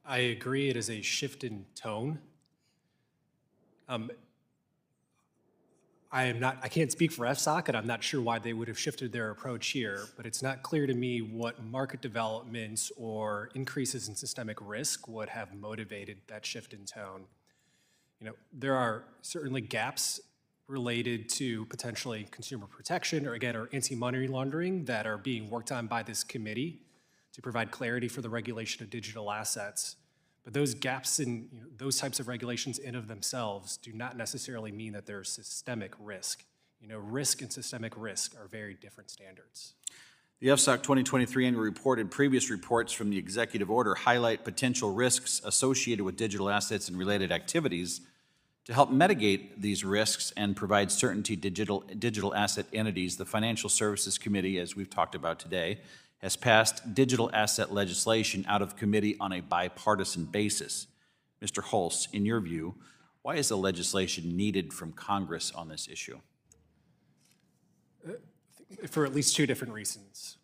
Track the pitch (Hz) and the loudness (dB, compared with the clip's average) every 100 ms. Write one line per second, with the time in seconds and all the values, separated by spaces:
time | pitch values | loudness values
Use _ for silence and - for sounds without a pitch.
0 | 143 127 123 117 127 135 139 117 110 107 | -2 0 2 0 -2 0 0 0 -4 -4
1 | 95 - 143 - 123 104 98 - 113 107 | -2 -2 -4 -6 -10 -10 -12 -10 -6 -4
2 | 131 156 - _ _ _ _ _ _ _ | -4 -6 -10 _ _ _ _ _ _ _
3 | _ _ _ _ _ _ _ _ - 123 | _ _ _ _ _ _ _ _ -8 -6
4 | 117 - _ _ _ _ _ _ _ _ | -6 -12 _ _ _ _ _ _ _ _
5 | _ _ _ _ _ _ _ _ _ _ | _ _ _ _ _ _ _ _ _ _
6 | _ 131 127 117 127 131 127 165 143 135 | _ 2 2 2 0 0 -2 2 2 4
7 | 165 - 120 139 151 160 165 120 113 117 | 2 2 0 2 2 2 2 0 0 -2
8 | - 147 117 117 117 113 117 104 156 - | 0 0 2 0 -2 -4 -4 -4 -4 -4
9 | 123 120 110 104 131 117 - 135 107 98 | -4 -4 -4 -6 -8 -4 -2 -2 -2 -4
10 | 107 - 113 - 131 131 - 160 139 123 | -8 -12 -8 -4 -4 -4 -2 0 2 2
11 | 123 120 110 113 117 113 113 127 135 127 | 0 -2 -4 -4 -6 -6 -8 -4 -4 -6
12 | 120 113 113 110 113 117 110 110 - - | -6 -2 -2 -4 -6 -8 -6 -6 -6 -6
13 | 113 107 107 104 120 131 131 147 123 127 | -6 -4 -2 -4 -6 -6 -4 -2 -4 -4
14 | 110 101 131 - 110 107 101 104 151 - | -8 -8 -8 -6 -8 -8 -8 -6 -4 -4
15 | - 113 107 113 95 101 104 110 104 104 | -8 -10 -8 -8 -10 -12 -10 -10 -10 -10
16 | 101 101 - 107 - 139 - 104 98 113 | -12 -16 -16 -10 -8 -10 -12 -16 -14 -12
17 | 101 95 92 _ _ _ _ _ _ _ | -12 -14 -18 _ _ _ _ _ _ _
18 | _ _ 110 - _ 135 135 135 120 110 | _ _ -14 -14 _ -6 2 4 2 0
19 | - - - 170 143 131 107 113 120 143 | -8 -16 -10 -6 -4 -4 -2 -2 -2 -2
20 | - - - _ _ _ - 135 120 117 | -2 -4 -10 _ _ _ -10 -4 0 0
21 | 120 113 110 - 135 110 113 - 120 110 | 0 -2 -2 -2 -2 -2 -6 -8 -8 -6
22 | 127 110 101 - - 127 101 - - 180 | -6 -6 -8 -12 -10 -10 -10 -14 -4 -2
23 | - 160 123 117 123 113 113 139 127 127 | 0 0 0 -2 -2 -2 -4 -2 -2 0
24 | 123 127 131 131 135 156 180 190 135 113 | 0 0 0 0 -2 0 0 0 0 0
25 | 107 104 113 117 104 117 110 131 113 117 | 0 -2 -2 -4 -4 -6 -4 -4 -2 -2
26 | 110 107 - 123 107 107 160 - _ _ | -2 -4 -4 -6 -4 -4 -4 -8 _ _
27 | _ _ _ - 127 117 113 - 120 120 | _ _ _ -12 -4 -2 -2 -2 -2 0
28 | 120 143 113 117 110 113 113 - 107 120 | -2 -4 -6 -4 -4 -6 -6 -8 -8 -8
29 | 104 110 104 104 104 113 104 - - - | -8 -8 -4 -2 -2 -4 -4 -6 -6 -10
30 | _ _ _ _ - 127 143 117 131 131 | _ _ _ _ -4 0 0 0 -2 -2
31 | - - 131 117 117 120 117 113 135 131 | 0 0 0 -2 -6 -18 -20 -8 -2 0
32 | 139 120 123 120 120 117 - 117 135 123 | 0 -4 -4 -6 -4 -4 -4 -6 -8 -8
33 | 107 104 - 127 110 98 95 - 120 110 | -8 -6 -4 -2 -4 -4 -8 -10 -10 -10
34 | 123 123 113 131 - 120 110 104 110 104 | -8 -6 -6 -6 -8 -8 -8 -8 -8 -10
35 | 98 101 92 - 101 - - 117 95 - | -10 -8 -6 -8 -8 -10 -6 -6 -6 -12
36 | 104 95 - - - _ _ _ 107 110 | -12 -8 -6 -6 -10 _ _ _ -14 -12
37 | 104 127 139 - 127 - - 123 113 110 | -4 -2 0 0 -4 -8 -8 -8 -8 -8
38 | 113 110 - 117 98 113 104 92 104 - | -8 -6 -6 -8 -14 -12 -12 -12 -18 -20
39 | 101 - 98 95 - - - _ - - | -20 -20 -20 -20 -20 -18 -18 _ -16 -16
40 | - _ _ _ 127 139 143 123 - 135 | -20 _ _ _ 6 8 8 6 6 4
41 | 127 131 120 131 127 120 110 - 135 123 | 6 4 4 4 4 4 2 2 2 2
42 | 98 - 143 131 127 101 87 117 117 - | 0 2 4 6 2 -4 2 2 2 -2
43 | 104 98 87 101 113 104 98 113 107 92 | 0 0 -2 -2 0 0 2 4 4 4
44 | - 123 117 113 - - 127 120 107 98 | 6 6 6 2 -2 0 2 2 2 4
45 | 123 - - - 104 - 135 131 - 110 | 4 4 2 -2 2 4 4 4 2 2
46 | 95 95 113 98 98 101 - 104 - 90 | 0 0 0 2 2 2 2 -2 -2 -2
47 | 95 101 92 85 - 165 147 90 87 - | 2 2 2 0 2 0 2 0 -2 -6
48 | - _ _ _ _ _ - 120 123 131 | -10 _ _ _ _ _ -2 6 8 8
49 | 180 170 107 98 - - 104 95 98 101 | 8 8 6 4 0 -4 0 0 4 4
50 | 110 - - - 101 98 98 104 98 - | 4 2 -2 0 0 0 6 6 6 4
51 | 127 98 104 98 98 90 101 98 - 98 | 4 2 -2 0 -2 0 0 0 -2 -2
52 | 120 107 98 101 104 - - 110 110 92 | 0 2 0 2 2 0 -2 0 0 2
53 | 90 - 95 110 113 110 104 - 107 101 | -2 -2 -2 0 2 0 2 4 4 2
54 | - - - 101 92 95 87 98 95 - | 0 -2 2 2 2 0 -2 -6 -4 0
55 | 85 87 82 82 85 92 85 104 - - | 0 0 -2 -4 -2 0 0 -2 -10 -20
56 | - _ 95 - 123 110 110 - 120 107 | -20 _ -4 2 8 8 8 2 -2 4
57 | 131 127 113 107 107 - - 101 95 - | 6 6 4 4 2 2 2 2 0 2
58 | - 113 107 98 92 104 98 - 104 107 | 4 4 4 0 2 2 2 0 4 4
59 | 104 101 98 90 85 87 90 - - 104 | 4 0 -2 -4 0 0 0 0 2 4
60 | 92 85 80 104 107 - - - - _ | 2 -2 0 2 2 0 -2 -6 -8 _
61 | _ _ _ _ 92 - - 110 85 - | _ _ _ _ -4 -4 0 2 2 0
62 | - 104 101 113 85 82 82 - - - | -2 0 2 2 0 -4 -4 -8 -20 -20
63 | _ _ - 156 139 104 95 87 85 98 | _ _ -4 0 2 4 2 2 0 2
64 | 92 - 85 87 104 95 80 - 82 78 | 0 0 -2 2 2 2 -2 -6 -10 -8
65 | - 101 87 82 - - 80 78 - - | 0 0 0 -4 -4 -6 -10 -10 -8 -8
66 | - 62 _ _ _ _ _ _ _ _ | -10 -12 _ _ _ _ _ _ _ _
67 | _ _ _ _ _ _ _ _ _ _ | _ _ _ _ _ _ _ _ _ _
68 | 160 233 - _ _ - - 190 - 156 | -14 -12 -14 _ _ -20 -20 -14 -2 2
69 | 139 139 139 - 139 120 120 107 101 - | 2 4 4 4 4 2 -2 -6 -6 -6
70 | - - - - | -14 -14 -14 -16